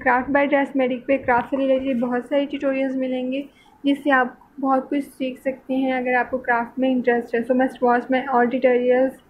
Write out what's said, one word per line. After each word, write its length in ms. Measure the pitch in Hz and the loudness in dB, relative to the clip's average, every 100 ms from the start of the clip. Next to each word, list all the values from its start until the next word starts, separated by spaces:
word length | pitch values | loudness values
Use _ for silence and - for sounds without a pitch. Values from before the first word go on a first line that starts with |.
| 262 | 0
Craft 260 | 247 254 285 | 0 2 0
by 60 | 285 | 2
Dressmatic 500 | 277 269 269 254 254 - | 2 0 0 -2 -2 -2
पे 100 | 277 | -2
क्राफ्ट 320 | 269 240 247 | 2 0 0
से 60 | 269 | -2
रिलेटेड 440 | 269 262 269 247 | 0 0 0 -2
बहुत 260 | 240 247 247 | -2 -4 -2
सारे 180 | 285 285 | -2 -2
ट्यूटोरियल्स 500 | 277 277 269 269 262 | -4 -2 -2 -2 -2
मिलेंगे 480 | 254 254 254 269 285 _ _ _ | -4 -4 -4 -6 -8 _ _ _
जिससे 260 | 277 277 285 | -2 0 2
आप 260 | 262 247 - _ - | 2 2 -4 _ -6
बहुत 280 | 269 269 262 | 0 0 0
कुछ 160 | 285 | -4
सीख 340 | 277 - 262 254 | -6 -8 -8 -6
सकते 300 | 269 262 - | -8 -8 -4
हैं 200 | 262 262 254 | -2 0 -2
अगर 140 | 247 247 | 0 0
आपको 160 | 240 254 254 | -2 -4 -2
क्राफ्ट 300 | 233 233 - | -2 -2 -2
में 100 | 262 | 0
इंटरेस्ट 440 | 254 240 240 240 | 0 2 0 0
है। 100 | 233 | -4
So 140 | 233 254 | 0 2
must 180 | 262 - 247 | 2 0 2
watch 240 | 240 240 254 | 2 0 -2
my 80 | 269 | 0
all 180 | 240 240 262 | 2 2 2
tutorials। 580 | 254 247 247 247 262 - | 2 4 4 4 2 -2